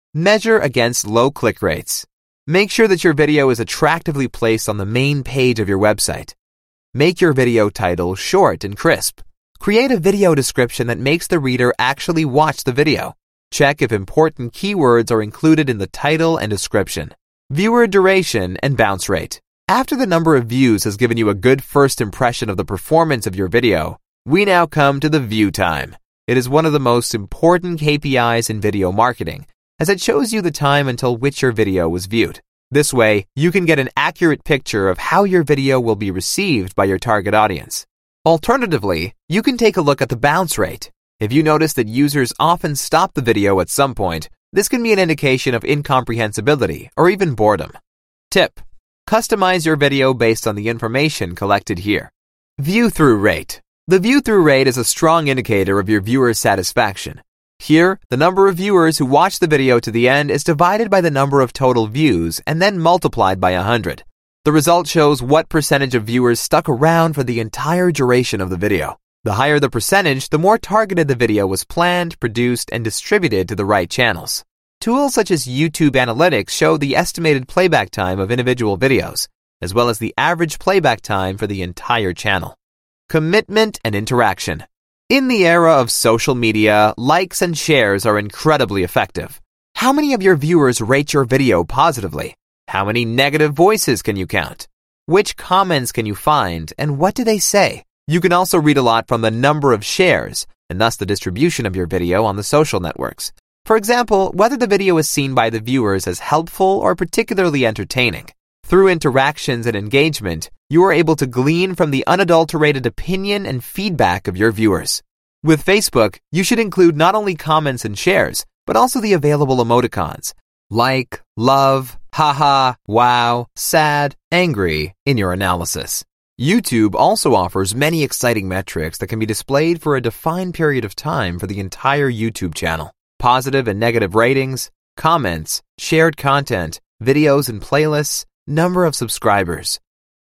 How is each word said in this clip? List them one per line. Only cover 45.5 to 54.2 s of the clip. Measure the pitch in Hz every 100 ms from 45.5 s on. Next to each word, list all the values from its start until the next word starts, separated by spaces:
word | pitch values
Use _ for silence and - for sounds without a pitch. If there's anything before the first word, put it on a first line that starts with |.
of | 117
incomprehensibility | - 143 147 131 120 117 110 104 107 147 104 76 - -
or | 170
even | 196 185
boredom. | 113 107 101 - - _ _ _ _ _
Tip: | 196 170 - - - _ _ -
customize | 220 233 214 185 185
your | 160 156
video | 143 139 131
based | 127 117 110 -
on |
the | 104 107
information | 117 113 123 151 - 92
collected | 90 101 101 - 92
here. | 98 92 - _ _ _ _ -
View-through | 139 208 233 185 147 110
rate. | 104 78 - - _ _ -
The | 185
view-through | 196 277